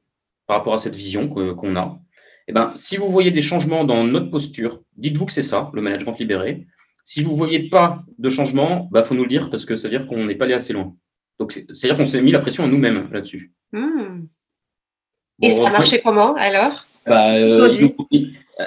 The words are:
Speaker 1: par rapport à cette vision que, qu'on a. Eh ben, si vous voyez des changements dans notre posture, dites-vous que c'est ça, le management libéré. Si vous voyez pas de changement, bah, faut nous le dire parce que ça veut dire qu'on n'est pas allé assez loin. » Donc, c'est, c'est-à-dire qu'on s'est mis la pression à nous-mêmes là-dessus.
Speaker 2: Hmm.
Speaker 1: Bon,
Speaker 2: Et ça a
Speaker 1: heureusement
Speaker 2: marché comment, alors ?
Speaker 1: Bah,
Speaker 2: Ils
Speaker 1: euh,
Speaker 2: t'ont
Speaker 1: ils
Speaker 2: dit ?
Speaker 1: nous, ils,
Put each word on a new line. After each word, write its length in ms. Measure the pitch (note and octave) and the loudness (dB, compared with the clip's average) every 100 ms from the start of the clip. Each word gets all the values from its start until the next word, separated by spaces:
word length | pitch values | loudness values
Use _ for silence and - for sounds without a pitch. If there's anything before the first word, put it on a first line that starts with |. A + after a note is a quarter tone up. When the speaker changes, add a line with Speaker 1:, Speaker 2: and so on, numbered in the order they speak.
| _ _ _ _ - | _ _ _ _ -4
Speaker 1:
par 100 | G#2 | -2
rapport 160 | A2+ | -2
à 40 | A2 | -4
cette 180 | F#2 G2 | -6 -10
vision 320 | G2 G2 D3 | -8 -6 -6
que, 240 | G2+ F#2 | -4 -6
qu'on 240 | F2 G2+ F#2 | -6 -4 -4
a. 240 | F2+ - _ _ _ _ - | -4 -10 _ _ _ _ -4
Eh 60 | |
ben, 180 | A2+ A2+ - | 0 0 -4
si 220 | - G3 | -8 -4
vous 120 | G3 | 0
voyez 200 | F#3 F3+ | 2 4
des 100 | D#3 | 2
changements 420 | D3 F3 D3 D#3+ | 0 0 0 0
dans 200 | D3 A#2 | 2 2
notre 260 | A#2 C3+ - | 2 0 -2
posture, 520 | D3+ D3 - A2+ - _ G#2+ | -6 -6 -6 -6 -8 _ -8
dites-vous 300 | C#3+ D3+ F#3+ | -4 -4 -4
que 80 | |
c'est 80 | - | -4
ça, 280 | A#2+ G2+ - | -4 -4 -4
le 80 | G#2+ | -4
management 360 | G2+ G2 A#2 A2+ | -4 -4 -6 -6
libéré. 480 | A2 F#2+ G2+ - - _ _ _ | -4 -2 -4 -8 -12 _ _ _
Si 180 | - D3 | -10 -4
vous 140 | D3+ D3+ | -2 -2
voyez 320 | D#3+ D#3 - | 0 -2 2
pas 340 | F#3 F3 - - - | 4 4 0 -14 -6
de 120 | B2+ | -2
changement, 580 | C3 C3 C3+ D#3 F3+ F3+ | 0 0 0 0 0 0
bah, 100 | A#2 | 0
faut 120 | A2+ B2+ | 2 0
nous 80 | |
le 60 | A#2+ | 0
dire 200 | D3 - | -2 -2
parce 160 | A2 - | -8 -6
que 100 | A2 | -6
ça 140 | A2 | -4
veut 80 | B2 | -6
dire 100 | - | -6
qu'on 180 | A#2 G#2 | -6 -4
n'est 100 | G2 | -2
pas 100 | B2+ | -2
allé 80 | |
assez 200 | B2 A#2+ | -2 -2
loin. » 220 | G#2 F#2 - _ _ _ - | -6 -8 -12 _ _ _ -10
Donc, 120 | A2 | -10
c'est, 140 | - - | -10 -16
c'est-à-dire 240 | - B2+ D3+ | -4 0 0
qu'on 80 | C#3 | 0
s'est 160 | B2+ | 4
mis 100 | C3 | 4
la 80 | C#3 | 4
pression 240 | - - | 2 -2
à 40 | C#3 | 0
nous-mêmes 420 | C#3 B2 G#2 - | 2 2 0 -4
là-dessus. 420 | G#2 - F#2+ F2+ _ _ | -8 -10 -14 -18 _ _
Speaker 2:
Hmm. 500 | G#3 C#4+ D#4 G3 F3+ D#3+ _ _ _ _ _ _ _ _ _ _ - | -6 -4 -4 -6 -12 -16 _ _ _ _ _ _ _ _ _ _ 0
Speaker 1:
Bon, 80 | A#2+ | 2
Speaker 2:
Et 20 | |
ça 60 | A2 | 4
a 40 | |
Speaker 1:
heureusement 180 | - G#3 | 4 4
Speaker 2:
marché 220 | - A#3+ | 4 2
comment, 340 | A3+ G#3 A3+ D4+ | 2 4 4 2
alors ? 500 | G3 G3 C4 C#4+ - _ - | 0 2 0 -2 -14 _ 2
Speaker 1:
Bah, 320 | A2+ A2 A2 | 4 6 4
Speaker 2:
Ils 60 | |
Speaker 1:
euh, 140 | A2+ A2+ | 6 6
Speaker 2:
t'ont 160 | A#2+ | 6
Speaker 1:
ils 140 | - C#3+ | 6 4
Speaker 2:
dit ? 80 | - | 2
Speaker 1:
nous, 100 | - | 0
ils, 220 | D3 - - _ - | 0 0 -8 _ -10